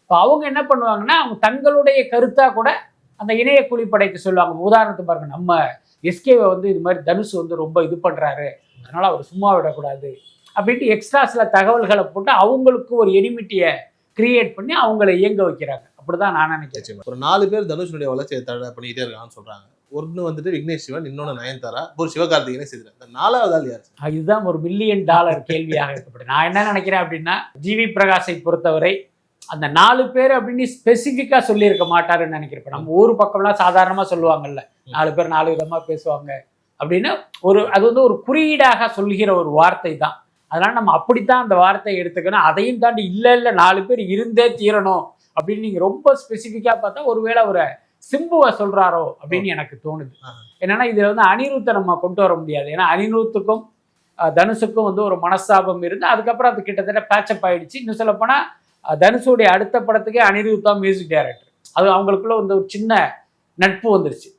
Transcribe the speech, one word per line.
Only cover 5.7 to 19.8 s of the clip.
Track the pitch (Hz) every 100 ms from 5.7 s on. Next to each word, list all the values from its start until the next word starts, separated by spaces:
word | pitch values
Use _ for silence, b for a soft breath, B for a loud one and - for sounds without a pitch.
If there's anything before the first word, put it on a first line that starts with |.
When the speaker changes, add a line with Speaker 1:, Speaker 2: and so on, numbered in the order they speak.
| - _ _
Speaker 1:
எஸ் | 165 175 269
கேவை | 247 202
வந்து | 185 196
இது | 185
மாதிரி | 170 180
தனுஷ் | 165 185 214
வந்து | 185 165 165
ரொம்ப | 160 170
இது | 156 170
பண்றாரு, | 175 151 151 143 143 - _ _
அதனால | 120 165 190
அவர் | 139
சும்மா | 147 185 202 185
விடக்கூடாது" | 156 147 143 139 139 131 _ _ _ -
அப்படின்ட்டு | 196 247 254
எக்ஸ்ட்ரா | 214 - 277 269
சில | 240 214
தகவல்களை | 190 190 233 196 208
போட்டு | 180 196 208
அவங்களுக்கு | 226 208 262 262 247 - 233
ஒரு | 202
எனிமிட்டியை | 190 226 233 196 190 170 123 - _ _ -
கிரியேட் | 233 247 202
பண்ணி | 190 233 330 240
அவங்கள | 214 202
இயங்க | 180 208 202
வைக்கிறாங்க. | 180 - 143 131 _ _
அப்படிதான் | 139 175 196
நான் | 165 156
நினைக்கிறேன். | 160 147 120 -
Speaker 2:
நிச்சயமா. | 101 107
ஒரு | 123
நாலு | 143 196 196
பேர் | 208 180
தனுஷனுடைய | 156 180 156 143
வளர்ச்சியை | 131 135 131
தடை | 127 120 123
பண்ணிக்கிட்டே | 120 120 120
இருக்காங்கன்னு | 120 110 117 107
சொல்றாங்க. | 107 101 101 _